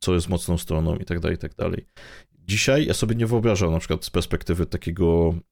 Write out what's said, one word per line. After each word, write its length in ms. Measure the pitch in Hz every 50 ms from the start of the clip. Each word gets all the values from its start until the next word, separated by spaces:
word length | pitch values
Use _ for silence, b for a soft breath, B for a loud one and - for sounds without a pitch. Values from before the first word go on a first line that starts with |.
co 140 | - - 92
jest 140 | 87 80 82
mocną 300 | 90 85 - - 87 82
stroną 380 | - - 87 80 80 80 80
i 80 | 82 87
tak 160 | - 87 85
dalej, 140 | 82 85 85
i 40 | 85
tak 160 | 82 82 -
dalej. 320 | - - - 87 - - B B B B B B B B B _ _ - 87
Dzisiaj 380 | 98 107 - - 135 151 151
ja 80 | - -
sobie 200 | - - 110 113
nie 120 | 113 117
wyobrażam, 460 | 113 120 117 107 117 104 92 104 82 80
na 60 | 82
przykład 260 | - - 80 78 -
z 60 | -
perspektywy 560 | - 87 85 - - 82 - - 87 85 85
takiego, 680 | - - 90 - - 85 90 87 82 82 85 85 82 85 82 - _